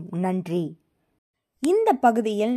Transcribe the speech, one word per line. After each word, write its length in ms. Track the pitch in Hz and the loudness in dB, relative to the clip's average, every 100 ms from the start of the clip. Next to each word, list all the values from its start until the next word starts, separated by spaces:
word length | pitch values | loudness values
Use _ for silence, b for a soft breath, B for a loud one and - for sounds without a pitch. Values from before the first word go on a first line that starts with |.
| 165 | -4
நன்றி. 680 | 170 185 185 180 175 156 - _ _ _ _ _ _ _ _ | -4 -2 -4 -4 -4 -4 -8 _ _ _ _ _ _ _ _
இந்த 260 | 294 415 453 | 0 2 2
பகுதியில் 600 | 262 247 226 220 208 220 | 4 2 2 0 0 0